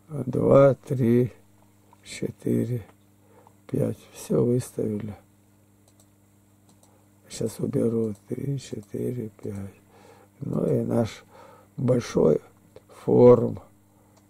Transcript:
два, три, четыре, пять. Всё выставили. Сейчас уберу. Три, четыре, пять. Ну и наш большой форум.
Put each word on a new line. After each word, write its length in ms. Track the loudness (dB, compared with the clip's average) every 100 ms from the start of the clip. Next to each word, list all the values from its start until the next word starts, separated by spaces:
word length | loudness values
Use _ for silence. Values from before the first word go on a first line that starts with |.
| -14
два, 680 | -10 -6 0 4 6 6 4
три, 560 | -4 -2 2 2 0 -6 _ _ _ _ _ _
четыре, 800 | -18 -10 -10 -8 -2 -2 -2 -6 -10 -20 _ _ _ -20 -20 _ -6
пять. 300 | -4 -2 -4 -14
Всё 300 | -16 -4 -2
выставили. 720 | 0 -2 -4 -6 -6 -6 -10 -14 _ _ _ _ _ _ _ _ _ _ _ _ _ _ _ -20 _ _ _ -20 -18
Сейчас 300 | -8 -8 -6
уберу. 540 | -4 -2 -2 -2 -4 -6 -10
Три, 320 | -10 -6 -8
четыре, 720 | -10 -16 -12 -8 -6 -6 -10 -12
пять. 140 | -12 -10 -12 -18 _ -20 -20 -20 -20 -14
Ну 260 | -8 -4 -2
и 180 | -2
наш 400 | -2 -2 -2 -6 -20 -20 -20 -20 -20 -6
большой 640 | -2 -2 -2 0 2 2 -4 _ _ -20 _ -10
форум. 560 | 0 8 8 8 4 -6 -14 _ _ _ _ _ _